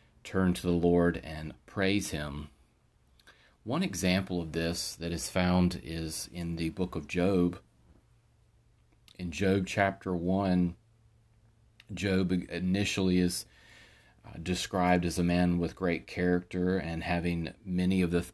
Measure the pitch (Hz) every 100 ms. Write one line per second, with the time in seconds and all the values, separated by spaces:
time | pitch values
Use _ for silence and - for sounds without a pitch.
0 | _ _ - 95 92 87 90 87 87 87
1 | 85 82 - 78 78 - - - 95 101
2 | 95 76 73 71 73 - _ _ _ _
3 | _ _ - _ _ _ - 143 190 85
4 | 92 92 92 90 80 82 82 87 - -
5 | 85 85 - 92 90 90 90 87 - 82
6 | 80 78 - 87 85 82 82 78 90 -
7 | 73 90 90 95 87 87 - _ _ -
8 | _ _ _ _ _ _ _ _ _ _
9 | - - 90 78 95 95 92 - 98 95
10 | 95 90 87 95 98 90 87 85 _ _
11 | _ _ _ _ _ _ _ - - 87
12 | 98 95 95 92 - - 92 95 101 -
13 | 92 90 90 - - - - - - -
14 | _ _ - - 82 90 - 95 90 90
15 | 87 82 87 87 87 87 85 - 92 82
16 | - - 90 90 90 92 90 95 78 82
17 | 82 87 85 85 82 - 95 90 90 95
18 | 90 87 82